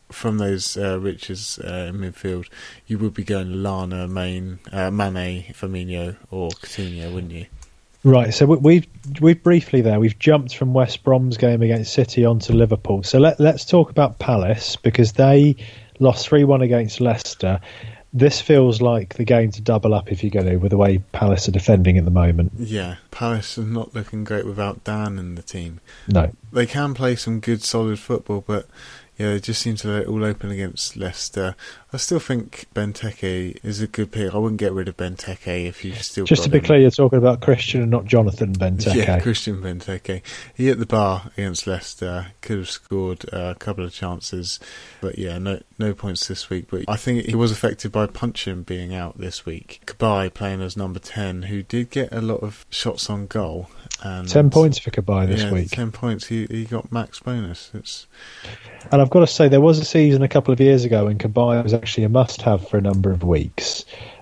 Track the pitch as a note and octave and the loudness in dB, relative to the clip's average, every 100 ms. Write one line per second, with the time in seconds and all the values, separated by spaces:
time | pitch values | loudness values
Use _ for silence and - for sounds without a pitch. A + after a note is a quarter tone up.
0 | _ - A2+ G#2+ G2+ G2 F#2 - G2+ F#2 | _ -8 -4 -2 0 -2 -4 -6 -4 -4
1 | G2 F2+ - F#2+ A2 - F2 F2+ F2 F#2+ | -6 -8 -10 -12 -12 -12 -10 -10 -8 -8
2 | F#2+ F2 F#2+ F2+ F2 - - - - A2 | -10 -8 -8 -8 -10 -16 -20 -18 -10 -4
3 | G#2+ - G#2 G2+ F#2 F#2+ G2 F#2+ F#2 F#2 | -4 -6 -6 -4 -4 -6 -4 -4 -6 -6
4 | F2+ F#2 F#2 F#2 F#2 F2+ - G2 F#2 G2+ | -6 -6 -6 -6 -8 -12 -12 -6 -4 -2
5 | G2+ F#2 F2+ F2+ F2+ - F#2+ F#2 F2+ F2+ | -4 -4 -6 -8 -12 -12 -10 -8 -8 -8
6 | F2 G2 _ F#2+ F2 D#2+ - - F#2 F2 | -8 -10 _ -8 -8 -8 -14 -10 -10 -8
7 | E2+ F2+ F2+ E2+ F2 - - _ _ _ | -10 -10 -10 -12 -14 -18 -20 _ _ _
8 | C#3 B2+ A#2 A2+ C#3+ D#3 D3 E3+ - - | 6 6 4 2 4 6 6 6 4 -8
9 | C#3 C#3 D#3 E3+ F3 F3 - C3+ A2+ G#2+ | -14 2 4 4 4 2 4 2 2 4
10 | A2+ G#2+ - D3+ B2+ - C3 B2+ B2+ - | 2 2 4 4 2 -4 0 2 2 0
11 | - C3 B2+ A2+ B2 A#2 A2+ A2+ A2+ - | 2 2 2 0 2 4 2 0 -2 -2
12 | A#2+ - A#2 A#2 - A2+ A2+ G#2+ - G2 | 0 4 4 4 2 4 4 2 0 -4
13 | F#2+ C3 D3+ D#3 D3+ D#3 - F3+ D#3 - | 2 6 6 6 4 2 2 4 4 4
14 | C#3+ - - A#2 F#2 A2 - - A#2+ G#2+ | 0 0 -2 0 2 0 -4 -4 0 4
15 | A2+ - C3+ C#3+ D3 C3+ - - - - | 4 4 6 8 6 2 -4 -20 -14 2
16 | C3 B2 - D3+ C#3 C3+ B2+ A#2+ A2 - | 2 2 2 4 6 4 4 2 0 0
17 | A#2+ A#2 - - F#2 F#2 - - A2 - | 0 0 -4 -4 -2 -2 -4 -18 -18 -20
18 | _ B2+ C#3+ - - D3 B2+ A2 B2 A#2 | _ 4 4 4 4 6 6 4 2 2
19 | F#2 - A2+ A#2+ A2+ G2+ G#2+ A2 G#2+ G#2 | -2 -4 2 4 4 0 0 2 2 0
20 | G2 F#2+ G#2+ G2+ F#2 F2+ G2 G2 G2+ F#2+ | 0 -4 -2 0 0 2 2 4 4 2
21 | - - G2+ F#2 - F#2+ - G#2 F2+ F2+ | -2 -2 2 2 0 0 4 6 6 4
22 | E2+ F2 F2 E2+ E2+ - A#2 G#2+ F2+ F2 | 4 4 4 4 0 -2 -6 -6 -6 -10
23 | _ - A#2 A2+ G2+ - G#2+ A#2 A2 A2+ | _ -8 -4 -4 -6 -8 -6 -6 -6 -8
24 | G#2 G#2+ G#2 G#2+ G#2 G2+ G2+ - - G#2+ | -8 -8 -6 -6 -6 -6 -6 -6 -8 -6
25 | G#2+ G2 F2+ F2 - F#2+ E2+ E2 - - | -6 -6 -10 -12 -12 -12 -12 -14 -20 -14
26 | - F#2+ E2 - - B2 A#2+ C#3+ C#3+ B2 | 0 2 2 -2 -8 -2 -2 -2 -4 -2
27 | C3 B2 - A2+ G#2+ A2+ - A#2 A2 G#2 | -2 -2 -4 -4 -2 -4 -2 -2 -2 -4
28 | - A#2+ - G2+ - G#2 - - - - | -4 -6 -4 -6 -4 -6 -8 -16 -20 -20
29 | _ - G#2 G#2 F#2+ A2 A#2+ A2 G#2+ G#2 | _ -8 -4 -4 -4 -6 -4 -6 -4 -4
30 | - A2 G#2+ G#2 G2+ G2 F#2+ - - - | -4 -2 -4 -4 -6 -8 -8 -8 -10 -8
31 | F#2 - - - F#2 - - - _ C3+ | -10 -8 -10 -6 -6 -8 -16 -20 _ -8
32 | - E3+ - B2 - - - - G#2 G#2 | -4 -4 -2 -6 -6 -14 -12 -6 -6 -6
33 | A2+ - F#2+ F#2 F2+ - G#2+ G#2 G#2+ - | -10 -8 -6 -6 -6 -10 -10 -8 -6 -6
34 | G#2+ - G2 G2+ A2 G#2+ G#2 F#2+ F#2 F2 | -6 -4 -4 -2 -2 -2 -2 -2 -6 -6
35 | F2+ F2+ - F#2 - F2 F2 F2 G2 A2 | -8 -8 -12 -12 -8 -6 -6 -8 -12 -10
36 | - - G2 D#3+ D3 D3 - D3 C3 - | -10 -4 2 2 4 2 4 6 6 6
37 | C3+ C3 B2 B2 - B2+ - C3 A#2 A#2+ | 4 4 4 2 2 0 0 -2 0 0
38 | G2+ A#2+ G#2+ - G#2+ F#2+ F#2 F#2 G2 A#2 | 2 4 4 0 -2 -2 -2 -2 0 0
39 | F#2+ F2+ G#2 A2 - G2 F#2+ F2 - F#2 | 2 0 0 -2 -4 -8 -8 -10 -10 -10
40 | - F#2 - - - - B2+ A#2+ A2+ A2 | -8 -10 -10 -18 -14 -2 0 0 0 2
41 | G2+ F#2 F#2+ - G2+ F2 - F#2 - - | 2 0 -6 -8 -6 -6 -6 -6 -8 -10
42 | F#2 F2 F2+ - - G#2+ F2 - - G2 | -8 -8 -10 -14 -8 -8 -8 -12 -8 -6
43 | F#2 F2+ - F#2 F2+ F2 - F#2+ F2+ - | -4 -6 -10 -10 -8 -10 -10 -8 -8 -8
44 | F#2 F2 - F#2 F2+ - - - - - | -10 -10 -10 -10 -10 -12 -14 -20 -20 -12
45 | F#2+ - F#2 F2 F#2+ F#2+ - - A2 G2 | -10 -8 -8 -8 -6 -8 -10 -6 -6 -4
46 | G2+ F2+ - F#2+ - F#2 - F#2 - G#2+ | -6 -6 -8 -10 -8 -10 -8 -8 -6 -6
47 | - A#2+ A2 A2 A#2 G#2+ A#2 - A2 G#2+ | -2 -4 -2 0 0 0 -4 -4 -6 -4
48 | G#2 - A#2+ A2 - F#2 F2 F2+ F2+ F#2 | -4 -4 -8 -6 -8 -8 -8 -10 -8 -8
49 | F2 - F#2 - - E2 - - - - | -10 -12 -12 -12 -12 -14 -14 -20 -16 -4
50 | A#2 G2+ F#2+ - G2+ F#2+ F#2 F#2 F#2+ F2+ | 0 0 -2 -4 -6 -6 -8 -8 -8 -10
51 | - - G2+ F2+ F#2 G2+ G2 A#2+ A#2+ C#3+ | -12 -8 -8 -8 -8 -8 -6 -6 -4 -6
52 | C3 A2+ A2+ A2 G#2 - - - A#2 - | -6 -6 -4 -4 -6 -12 -14 -8 -6 -6
53 | - G#2 G2 A2 F#2 E2 F2 - - - | -6 -8 -6 -6 -6 -6 -12 -16 -14 -12
54 | G2 F#2 F2+ D3+ D3 D#3+ D#3+ C3+ - - | -10 -10 0 4 6 6 4 2 -4 -4
55 | - G2 F#2+ A2 G#2 F#2 E2+ - A2+ A2 | 0 2 2 2 0 -2 -2 -4 -6 -6
56 | B2 A2 - A2+ G#2+ A2+ A2+ A#2 - A#2+ | -6 -6 -6 -6 -6 -8 -8 -8 -8 -8
57 | A2+ - - B2 G2 F2 - G#2+ - - | -8 -10 -8 -6 -6 -10 -14 -16 -16 -18
58 | - - - - - A2 - - - C#3+ | -18 -20 -20 -20 -18 -18 -20 -20 0 4
59 | C3+ F3+ E3 - D3 C#3 D3+ D#3 D#3 E3 | 6 6 4 6 6 8 6 4 2 4
60 | D3+ C3+ C3+ D3 C3 B2+ C3+ C3 A#2+ A2 | 4 4 4 2 2 4 6 6 4 2
61 | G#2 G#2 A2+ G#2+ A#2+ A#2 A2 A2+ - - | 2 0 -2 2 2 2 2 0 -2 -2
62 | A2 A#2+ B2 - - G2+ - G#2 G2 G2 | 2 4 2 0 0 0 0 0 0 2
63 | F#2+ F2+ F2 D#2+ D2 - - - - - | 0 0 2 0 0 -6 -8 -8 -12 -18
64 | - - | -20 -8